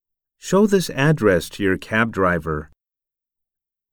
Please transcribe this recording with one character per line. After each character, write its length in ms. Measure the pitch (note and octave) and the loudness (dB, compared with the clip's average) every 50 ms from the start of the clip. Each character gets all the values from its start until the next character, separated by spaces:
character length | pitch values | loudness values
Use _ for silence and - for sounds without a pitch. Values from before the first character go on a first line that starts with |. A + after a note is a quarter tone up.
| _ _ _ _ _ _ _ _ | _ _ _ _ _ _ _ _
Show 280 | - - F3+ F#3+ G#3+ G#3 | -8 -2 2 2 2 4
this 260 | G3+ G3 E3 - - | 2 0 0 -2 -2
address 560 | C#3 C#3 D#3 D#3+ D3+ A2 G#2 F#2 E2+ - - | 0 2 2 2 2 2 2 2 2 0 -4
to 120 | - - G#2 | -8 -4 -2
your 160 | F#2+ F#2+ F2+ | 0 0 -2
cab 320 | - - A2 A2 A#2 A2+ | -4 -4 -2 -2 -2 -2
driver. 560 | - F#2+ F#2+ F2+ F2 E2+ D#2 E2 D#2 D2+ D2+ - _ _ _ _ _ _ _ _ _ _ _ _ _ _ _ _ _ _ _ _ _ _ _ _ | 0 0 0 0 0 -2 -4 -4 -6 -6 -8 -12 _ _ _ _ _ _ _ _ _ _ _ _ _ _ _ _ _ _ _ _ _ _ _ _